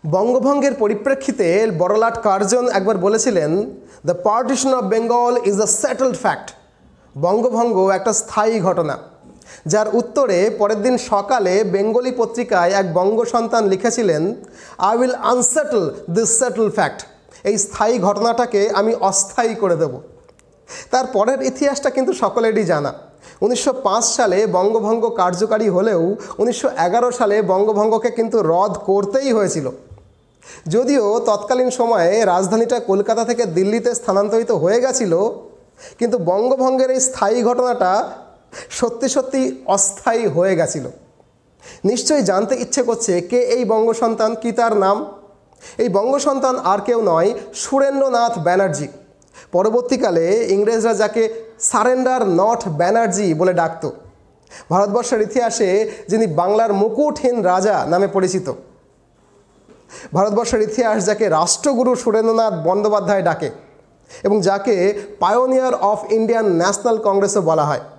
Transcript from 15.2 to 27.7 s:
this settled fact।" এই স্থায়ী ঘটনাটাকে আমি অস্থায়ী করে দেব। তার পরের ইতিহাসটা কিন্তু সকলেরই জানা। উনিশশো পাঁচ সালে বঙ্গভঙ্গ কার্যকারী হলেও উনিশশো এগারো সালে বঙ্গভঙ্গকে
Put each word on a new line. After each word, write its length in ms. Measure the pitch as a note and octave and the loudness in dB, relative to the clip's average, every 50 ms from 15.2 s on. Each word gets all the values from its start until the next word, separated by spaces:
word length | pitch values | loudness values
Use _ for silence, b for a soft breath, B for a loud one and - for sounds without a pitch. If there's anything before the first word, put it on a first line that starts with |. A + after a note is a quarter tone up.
| G#3+ G#3 A#3+ B3 A#3+ - - D#4 D4 - - G#3+ F#3 D3 - - - - E3+ | 0 0 0 2 0 0 0 0 -2 0 0 -2 -2 -2 -6 -8 -10 -4 -2
this 120 | G#3 A3+ G#3+ - - | -2 0 0 0 0
settled 300 | C4 B3 F#3+ G3 A3 G3+ | -2 -2 0 0 -2 0
fact।" 360 | - A3 F3+ C#3+ - - - - - _ _ - B B B | 0 0 -2 -2 -4 -10 -18 -20 -20 _ _ -20 B B B
এই 140 | F3+ G#3+ G3 | -2 -2 -2
স্থায়ী 420 | - - - - G#3+ G#3+ A#3+ A#3+ | -4 -6 -2 -2 0 0 2 2
ঘটনাটাকে 720 | F3 G3 G3+ G3+ G#3+ A#3 A3+ A#3+ A#3+ A#3+ - G3+ G3+ G#3 | 2 0 0 2 0 0 0 0 -2 0 0 0 0 2
আমি 260 | G3+ G3 G3+ A3 A3+ | 2 0 2 0 0
অস্থায়ী 600 | A#3+ - G3 F#3+ - - - - - A#3+ A3+ A3 | 0 0 0 0 0 -4 -4 -2 -2 -2 -2 -2
করে 200 | A3+ G3 F#3 E3+ | -2 0 0 0
দেব। 260 | D#3 E3 D3 B2+ - - - - - - _ _ _ _ _ _ _ _ B B B B B | 0 0 -4 -4 -10 -16 -20 -20 -20 -20 _ _ _ _ _ _ _ _ B B B B B
তার 160 | - C4 B3+ A#3+ | -2 -2 -2 0
পরের 340 | - G3+ G#3 A3+ C4+ B3+ | 0 0 0 2 0 0
ইতিহাসটা 480 | C4+ C4 B3+ - D4 C#4 C#4 C#4 - C#4+ | -2 -4 -2 0 0 0 0 0 -4 -2
কিন্তু 240 | B3+ - C4 B3 - | 0 0 0 0 0
সকলেরই 500 | - - D4 - B3 A#3 A3+ A3 A3+ G#3+ | 0 -2 -2 0 0 0 2 2 0 0
জানা। 300 | E3+ F3 D3 D3 C3+ - - - - - B B B B B | 0 0 0 -2 -4 -8 -8 -18 -20 -20 B B B B B
উনিশশো 320 | - G#3+ B3 A#3+ - C#4+ B3+ | -2 -2 0 0 0 -2 -2
পাঁচ 320 | B3+ C4 G3+ F#3+ A3+ A#3 | 0 0 0 0 0 0
সালে 420 | - - - B3 G3+ F3+ F#3+ A3 G#3 | -2 0 0 0 2 2 2 0 2
বঙ্গভঙ্গ 640 | F3 F3+ F#3 G#3 A3 A3+ G3+ G#3 A3+ A#3 A3 A3+ | 0 2 2 2 0 0 0 0 0 0 0 -2
কার্যকারী 600 | A#3 A3 F#3 F3+ F3+ E3+ G#3+ G#3+ A3+ G#3+ A3+ G#3 | 0 0 0 0 0 -2 -2 0 0 0 0 0
হলেও 460 | F3+ F3 G3 A3+ G#3 E3+ E3 F3+ G#3 A3 B B B B | 0 2 0 2 0 0 0 -2 -2 -6 B B B B
উনিশশো 320 | G3+ A#3+ A#3+ - - C4 | -2 -2 -2 -2 -4 -4
এগারো 420 | B3+ G3+ E3 F3+ F#3 A#3 A#3+ B3 | -2 0 0 0 2 2 0 0
সালে 300 | A#3+ B3 A#3+ G#3 G3+ G#3+ | 0 0 0 2 2 0
বঙ্গভঙ্গকে 680 | G#3 F3 F#3 F#3+ G3+ A3 | 2 2 2 2 2 2